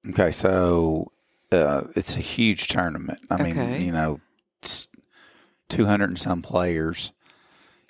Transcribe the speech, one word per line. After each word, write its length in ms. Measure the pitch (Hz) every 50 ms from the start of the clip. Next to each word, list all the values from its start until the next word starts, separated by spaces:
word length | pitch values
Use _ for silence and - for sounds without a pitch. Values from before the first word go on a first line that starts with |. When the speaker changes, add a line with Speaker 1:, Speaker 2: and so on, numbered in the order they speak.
| - -
Speaker 1:
Okay, 220 | 87 - 95 82
so, 800 | - - - 95 95 92 90 87 85 85 82 80 80 80 - - _ _ _ _ _ _ _ _
uh, 320 | 95 87 78 71 71 69 - - -
it's 200 | - - - -
a 60 | 87
huge 460 | 82 - - - - 110 95 - - -
tournament. 500 | - - 87 85 76 - - - - - - -
I 120 | 92 90 92
mean, 140 | 85 82 82
Speaker 2:
Okay. 240 | - 120 123 - 90
Speaker 1:
you 80 | 87
know, 300 | 82 80 78 78 73 - _ _ _ _ _ _ _ _
it's 260 | - - - - - _ _ _ _ _ _ - - - _ _ _ _ _ _ _ _
two 160 | - - 107
hundred 240 | 104 104 101 101 92
and 100 | 90 85
some 220 | - - 90 87
players 720 | 82 - - 90 90 90 85 80 78 80 87 - - - _ _ _ _ _ _ _ _ _ _ _ _ _ _ _